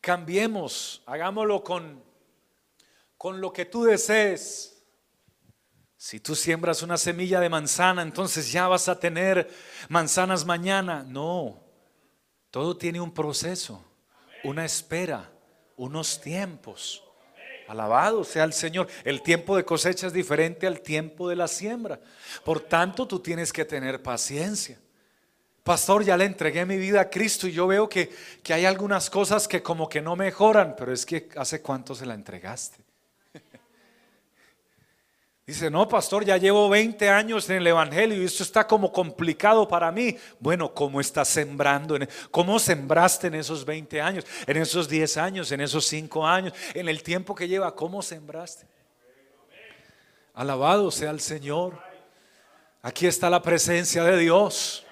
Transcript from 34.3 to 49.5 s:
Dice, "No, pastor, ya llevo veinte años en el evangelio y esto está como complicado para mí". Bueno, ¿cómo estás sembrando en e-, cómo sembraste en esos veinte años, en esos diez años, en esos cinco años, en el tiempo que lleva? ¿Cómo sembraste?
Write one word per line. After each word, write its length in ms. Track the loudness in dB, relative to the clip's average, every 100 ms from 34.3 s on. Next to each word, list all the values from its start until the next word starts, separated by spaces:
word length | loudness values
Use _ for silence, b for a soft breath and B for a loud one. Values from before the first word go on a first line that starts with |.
| b b b _ _ _ _ _ _ _ _ -16
Dice, 220 | -6 -2
"No, 180 | 2 4
pastor, 380 | 2 2 0
ya 140 | 2 4
llevo 320 | 6 6 6
veinte 400 | 6 4 2 4
años 400 | 4 4 -2 -2
en 60 | 2
el 100 | 4
evangelio 500 | 4 4 2 2 2
y 80 |
esto 200 | -2 -4
está 220 | 0 2 4
como 240 | 4 4
complicado 800 | 0 -2 -2 -4 2 6 6 6
para 240 | 2 0
mí". 240 | 0 -2 -4 B B
Bueno, 320 | 0 0 0
¿cómo 300 | -2 -2 0
estás 260 | -2 0 0
sembrando 680 | 0 -2 0 2 2 0 -4
en 80 |
e-, 40 | -4 B B
cómo 280 | 0 2 2
sembraste 680 | 2 0 2 6 6 4 -2
en 80 |
esos 320 | -4 -6 -8 -6
veinte 340 | -8 -6 -4
años, 240 | -2 -4 -8 B -2
en 100 | 0
esos 320 | 2 0 0
diez 300 | 0 0 0
años, 340 | -2 -4 -6
en 80 | -4
esos 240 | -2 0
cinco 420 | -2 -2 -6 -2 2
años, 280 | 2 0 -8 B
en 160 | -6 -4
el 140 | -4
tiempo 320 | -2 -6 -4
que 120 | -8 -2
lleva? 280 | -2 -2
¿Cómo 260 | -4 -8 -6
sembraste? 640 | -10 -12 -14 -14 -14 -18 _ _ _ _ _ _ _ _ _